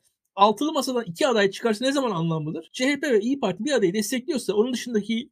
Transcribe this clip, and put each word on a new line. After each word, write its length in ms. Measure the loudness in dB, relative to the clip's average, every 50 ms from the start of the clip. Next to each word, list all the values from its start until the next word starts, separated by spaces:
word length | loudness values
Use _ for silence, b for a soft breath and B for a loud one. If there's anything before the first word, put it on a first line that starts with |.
| _ _ _ _ _ _ _
altılı 380 | 4 6 6 6 4 0 0 0
masadan 320 | 0 -2 -2 -2 -4 -4
iki 220 | -6 -2 0 2
aday 240 | 2 4 4 2 2
çıkarsa 340 | 0 0 -2 -2 -2 0 0
ne 80 | -2 0
zaman 180 | 0 0 0
anlamlıdır? 600 | -2 -2 0 0 -2 -2 -4 -6 -6 -8 -10 -12 -6
C 200 | -2 -2 0 0
H 80 | 0
P 120 | 0 2 2
ve 80 | 2
İYİ 200 | 2 0 -2 -2
Parti 240 | -2 -2 -2 -4 -2
bir 80 | -2 2
adayı 220 | 2 2 2 2
destekliyorsa 600 | 0 -2 -2 -2 -4 -4 -4 -4 -4 -2 -2 0
onun 180 | 0 0 0 -2
dışındaki 580 | -6 -6 -4 -4 -4 -2 -2 -4 -4 -6 -8